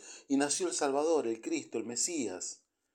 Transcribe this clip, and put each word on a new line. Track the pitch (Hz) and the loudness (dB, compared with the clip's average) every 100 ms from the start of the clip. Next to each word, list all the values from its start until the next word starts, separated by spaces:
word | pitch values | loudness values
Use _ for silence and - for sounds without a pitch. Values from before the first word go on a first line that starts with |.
| - - - | -12 -18 0
y | 139 | 2
nació | 143 - 180 | 4 2 0
el | |
Salvador, | - 147 135 156 160 117 | 0 2 4 4 4 2
el | 113 | -2
Cristo, | 160 160 - 117 | -2 -4 -4 -6
el | 107 | -4
Mesías. | 120 180 170 107 90 - - _ _ _ | -2 -2 0 -2 -4 -8 -10 _ _ _